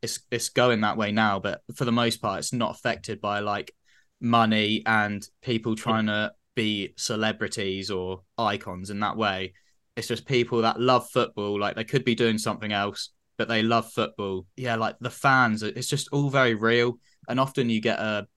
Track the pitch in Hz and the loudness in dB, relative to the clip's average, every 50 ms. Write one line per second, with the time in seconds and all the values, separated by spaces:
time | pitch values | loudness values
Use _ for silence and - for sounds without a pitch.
0 | - 113 - - _ _ - 117 - - _ - 123 127 120 107 107 104 - 110 | -6 -6 -8 -8 _ _ -6 -4 -4 -2 _ 4 4 4 4 4 2 0 0 0
1 | 107 104 104 110 110 107 101 98 87 101 90 - _ _ - - 139 120 117 120 | -2 0 2 2 2 2 2 0 -2 -4 -6 -6 _ _ -6 -4 -2 0 2 2
2 | 120 117 110 - - 110 98 87 - - - 123 117 - - - - 127 - - | 2 0 0 -2 -4 -4 -4 -4 -6 -6 -4 -2 -4 -4 -4 -4 -4 -4 -4 -4
3 | - - 107 101 - 104 101 101 104 107 101 101 - - - _ _ _ _ _ | -6 -10 -10 -6 -4 -4 -4 -2 -2 -2 -4 -4 -6 -10 -16 _ _ _ _ _
4 | _ _ _ _ - 117 117 117 117 110 110 110 107 104 107 107 110 113 113 110 | _ _ _ _ 0 4 6 6 6 6 6 4 4 4 2 0 2 2 2 2
5 | 104 104 104 101 101 - _ _ _ - 120 113 110 117 110 110 - 117 113 110 | 2 0 -2 -6 -10 -12 _ _ _ -2 -2 -2 0 -2 -4 -2 0 0 0 2
6 | 107 107 104 107 107 104 - _ _ _ _ - 113 107 107 101 98 - _ - | 2 0 0 -2 -2 -4 -6 _ _ _ _ -2 0 0 0 -2 -4 -6 _ -8
7 | - - 117 110 110 110 107 110 110 95 - - 101 98 95 95 95 95 101 92 | -6 -4 -2 0 0 0 0 -2 -6 -6 -6 -4 -4 -4 -4 -4 -6 -4 -4 -4
8 | 90 92 95 92 _ _ _ - 117 104 104 101 - 107 92 90 92 95 104 101 | -4 -4 -6 -8 _ _ _ -2 -2 -2 -2 -2 -6 -10 -12 -10 -10 -10 -6 -4
9 | 104 104 - 110 110 101 95 92 95 92 - _ _ _ _ _ _ _ _ - | -2 -4 -2 0 -2 -2 -2 -2 -6 -8 -12 _ _ _ _ _ _ _ _ -10
10 | 113 - 123 107 - - 139 123 120 117 - 117 113 110 - - 120 127 127 123 | -6 -4 -6 -6 -4 0 2 2 2 2 2 2 2 2 2 2 2 4 4 4
11 | 117 - - 127 120 - - - 104 104 104 101 101 101 - - 113 - - 135 | 2 0 0 0 0 0 -2 -6 -4 -4 -2 -2 -2 -2 -4 -4 -8 -2 -2 0
12 | 123 127 117 110 123 113 110 107 - 117 104 - 107 107 104 101 101 101 98 - | 2 2 2 4 4 2 2 0 -2 -4 -4 -4 -6 -2 -2 0 0 -2 -4 -8
13 | - - _ _ _ _ _ _ 113 - 117 110 110 113 117 117 107 - - - | -12 -14 _ _ _ _ _ _ -4 0 2 2 2 4 2 2 2 0 -2 -2
14 | 110 - - - 104 98 95 92 92 _ _ - 127 123 117 113 113 110 - _ | -2 -2 -2 -6 -6 -4 -4 -6 -8 _ _ -8 -4 -2 -2 0 -2 -4 -4 _
15 | 123 123 - - - 139 135 131 127 117 107 107 107 104 - - 120 - - 143 | -10 -10 -10 0 4 4 6 6 6 4 2 0 -2 -6 -6 -6 -4 -4 -4 -4
16 | - - - 143 143 143 131 139 131 123 113 104 107 113 117 120 120 123 120 - | -4 -2 -2 0 0 2 4 4 4 4 4 2 2 4 4 4 4 2 0 -6
17 | _ _ _ _ - - 120 131 131 135 - - 127 117 113 110 107 117 107 - | _ _ _ _ -10 -4 -2 0 0 0 0 -2 0 2 0 2 2 0 0 0
18 | 107 110 107 104 104 - _ | 0 -2 -2 -4 -4 -8 _